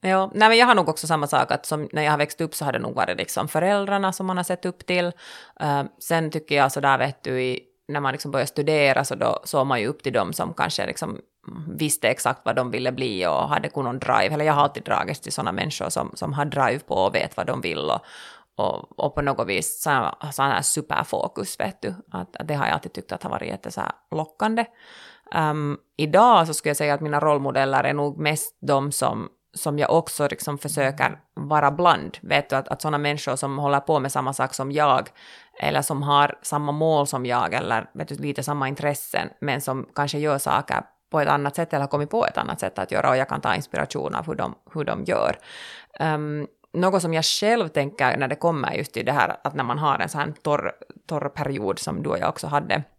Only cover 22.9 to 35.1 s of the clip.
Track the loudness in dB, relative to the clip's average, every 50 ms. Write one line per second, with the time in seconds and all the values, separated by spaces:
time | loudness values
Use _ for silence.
22.9 | _ -12 -10 _ -10 -8 -6 -6 -6 -6 -6 -6 -8 -8 -10 -10 -8 -6 -6 -6
23.9 | -6 _ _ _ -6 -6 -6 -6 _ _ -2 0 0 0 -2 -4 _ _ -20 -20
24.9 | -20 -20 -20 -20 -20 -20 _ -4 -2 0 0 0 0 0 -2 -2 -4 -6 _ _
25.9 | _ -4 -2 4 6 8 8 10 8 8 6 4 0 -2 0 -2 0 2 2 2
26.9 | 2 0 0 0 0 2 4 4 4 4 2 0 2 2 2 4 4 2 2 2
27.9 | 0 0 0 -2 -2 -2 0 0 0 0 -4 -8 _ _ 0 2 2 2 2 0
28.9 | -2 0 0 0 0 -2 -8 -10 _ _ _ _ _ -6 -4 -4 0 0 2 4
29.9 | 4 2 2 0 -4 -2 -2 -2 -2 -4 -6 -6 -6 -6 -6 -4 -2 0 0 0
30.9 | 0 0 0 0 0 -4 _ _ _ -10 -4 0 2 4 4 4 2 4 4 4
31.9 | 4 4 0 -8 -12 -12 -6 0 0 0 0 2 -2 -2 -2 -4 -8 -4 -2 -2
32.9 | -2 0 0 0 -2 -2 -4 -4 -4 -4 -4 -4 -4 -2 0 2 2 2 2 2
33.9 | 0 2 2 0 -2 -2 -2 -2 0 -2 -2 -2 -2 -6 -6 -2 0 2 4 6
34.9 | 4 4 2 -4